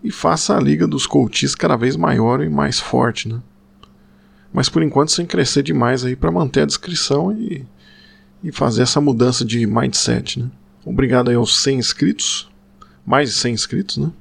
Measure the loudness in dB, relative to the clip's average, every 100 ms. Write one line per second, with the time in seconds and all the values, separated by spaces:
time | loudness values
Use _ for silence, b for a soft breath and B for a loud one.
0 | -8 -2 0 0 0 2 2 2 2 0
1 | 0 2 2 0 -2 -2 0 0 0 0
2 | 0 2 2 2 0 0 0 -2 -2 0
3 | 0 -2 -6 -8 -10 _ _ _ b b
4 | b b b b b -2 0 2 2 2
5 | 2 0 -2 0 0 0 0 0 2 0
6 | -2 -2 0 0 0 2 0 -2 -6 -4
7 | 0 0 0 -2 -6 -8 -12 -20 b b
8 | b b b _ -10 -2 0 2 2 2
9 | 2 4 2 2 -2 0 0 2 0 0
10 | 0 0 -2 -6 -6 -8 -20 _ -6 0
11 | 2 4 4 2 2 2 2 0 -2 0
12 | 0 0 -2 -4 -8 -20 _ _ b b
13 | 0 0 2 0 -2 -2 -4 -4 -4 -4
14 | -4 -4